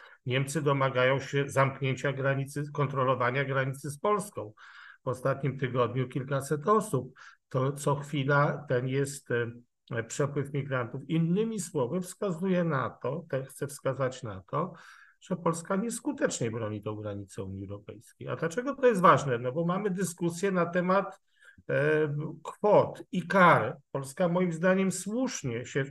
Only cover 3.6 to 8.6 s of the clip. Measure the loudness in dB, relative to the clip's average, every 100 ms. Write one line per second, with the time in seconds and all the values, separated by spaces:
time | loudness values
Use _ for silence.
3.6 | -2 -4 -8 -2 0 0 0 -10 -10 -14
4.6 | -20 -20 -20 -10 -6 -2 -2 0 -2 -2
5.6 | -2 0 0 0 -2 -4 -4 -4 -2 -2
6.6 | 4 2 4 -2 -4 -14 -20 -20 _ -2
7.6 | -2 -2 -2 -2 -2 -2 4 4 4 0